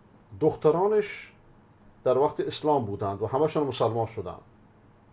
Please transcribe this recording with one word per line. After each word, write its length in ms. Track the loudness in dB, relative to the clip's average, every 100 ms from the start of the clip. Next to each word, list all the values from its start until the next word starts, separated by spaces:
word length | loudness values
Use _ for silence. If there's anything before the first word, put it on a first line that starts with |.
| -20 -20 -18 0
دخترانش 920 | 0 4 2 4 4 2 0 -8 -18 -20 -20 -20 _ _ -20 -4
در 140 | 0 2
وقت 220 | 2 0
اسلام 440 | -6 -2 0 0
بودند 380 | 0 -4 -4 -4
و 40 | -2
همه‌شون 400 | 0 2 0 -2
مسلمان 400 | 0 0 0 -4
شدند 340 | -6 -10 -12 -18 -20 -20 -20 -20 -20 _